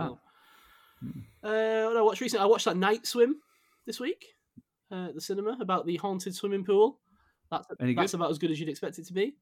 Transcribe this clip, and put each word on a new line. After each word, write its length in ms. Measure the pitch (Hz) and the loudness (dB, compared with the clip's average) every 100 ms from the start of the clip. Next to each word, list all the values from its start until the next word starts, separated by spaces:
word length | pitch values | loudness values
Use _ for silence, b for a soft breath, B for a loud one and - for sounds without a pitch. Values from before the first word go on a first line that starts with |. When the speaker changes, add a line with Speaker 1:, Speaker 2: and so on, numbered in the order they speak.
| 160 | -8
Speaker 1:
film. 120 | 123 B B B B B B B B | -10 B B B B B B B B
Speaker 2:
Hmm. 200 | 123 - - _ | -14 -12 -16 _
Speaker 1:
Uh, 420 | 214 214 220 220 220 | -4 0 0 0 0
what 100 | 233 | 4
I 60 | |
watched 180 | 214 202 | 4 2
recently, 240 | 247 208 | 0 2
I 20 | 202 | 4
watched 200 | 214 202 | 4 2
that 100 | 180 | 2
Night 300 | 196 226 - | 2 0 0
Swim 300 | 240 240 294 _ _ _ _ - | 4 4 2 _ _ _ _ -14
this 120 | - | -8
week, 260 | 254 440 - _ _ - - _ - | -6 -8 -12 _ _ -20 -20 _ -14
uh, 140 | 185 180 | -10 -10
at 60 | |
the 60 | 170 | -8
cinema, 360 | - 196 208 247 | -6 -4 -4 -4
about 260 | 185 180 165 | -2 -2 -2
the 100 | 170 | -4
haunted 380 | 196 190 190 | -4 -4 -6
swimming 300 | 180 202 196 | -6 -4 -2
pool. 340 | 185 196 226 - _ _ _ _ _ | 2 6 4 2 _ _ _ _ _
That's, 160 | 165 - - | -8 -8 -4
Speaker 2:
Any 140 | 123 | 0
Speaker 1:
that's 180 | 123 196 | 2 2
Speaker 2:
good? 60 | 180 | 0
Speaker 1:
about 120 | 165 | -2
as 80 | 151 | 0
good 120 | 170 | -2
as 100 | 151 | -2
you'd 80 | 156 | -6
expect 300 | 143 185 180 | -6 -8 -10
it 80 | 165 | -8
to 60 | |
be. 220 | 180 226 294 | -4 -4 -2